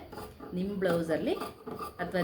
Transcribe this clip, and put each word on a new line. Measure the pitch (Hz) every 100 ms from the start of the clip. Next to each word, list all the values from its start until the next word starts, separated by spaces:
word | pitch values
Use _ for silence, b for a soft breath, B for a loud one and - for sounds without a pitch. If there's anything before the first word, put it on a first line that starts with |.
| - - - - - 180
ನಿಮ್ಮ | 196 196
ಬ್ಲೌಸಲ್ಲಿ | 185 170 160 151 226 403 - - - - - -
ಅಥವಾ | 175 180